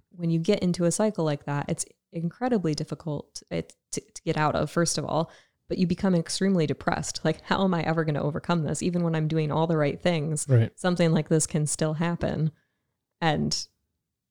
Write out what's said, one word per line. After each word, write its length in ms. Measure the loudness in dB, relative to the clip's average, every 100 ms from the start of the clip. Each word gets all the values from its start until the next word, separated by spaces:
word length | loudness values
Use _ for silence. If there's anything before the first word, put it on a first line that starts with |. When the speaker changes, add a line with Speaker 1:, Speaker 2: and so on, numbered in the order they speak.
| -14
Speaker 1:
when 180 | -6 0
you 100 | 2
get 200 | 2 2
into 260 | 2 2 0
a 60 |
cycle 340 | 2 0 0 -2
like 180 | -2 -4
that, 200 | -4 -4
it's 180 | -6 -8 _ _
incredibly 600 | -6 -6 -4 -2 0 0
difficult 720 | -2 -6 -8 -6 -8 -8 -18 -8
it, 240 | -8 -8 _ _
to, 80 | -10
to 220 | -10 -8
get 140 | -4 0
out 180 | 0 0
of, 160 | 0
first 260 | 0 0 -2
of 60 |
all, 260 | -2 -2 -4 -8 _ _ -8
but 100 | -2
you 80 | 0
become 300 | 2 2 2
extremely 500 | 0 -2 2 2 2
depressed. 540 | 0 -2 -2 -4 -2 -2
Like, 160 | -2
"How 240 | -2 0 2
am 80 |
I 80 | 0
ever 220 | 0 0 0
gonna 180 | 0
overcome 400 | -2 -4 -2 0
this? 180 | 0 -2
Even 220 | -2 0
when 120 | 0 0
I'm 120 | 0
doing 240 | 0 0
all 160 | 0 2
the 80 | 2
right 240 | 2 0
things, 440 | 0 0 -2 -4 4
Speaker 2:
Right. 240 | 4 4 0
Speaker 1:
something 320 | 0 2 4
like 160 | 2 2
this 180 | 2 2
can 200 | 0 0
still 280 | 0 -2 0
happen. 560 | -2 -2 -2 0 -2 -2 _ _ _ _ _ _
And 480 | 0 0 0 -4 -8 _ _ _ _ _ _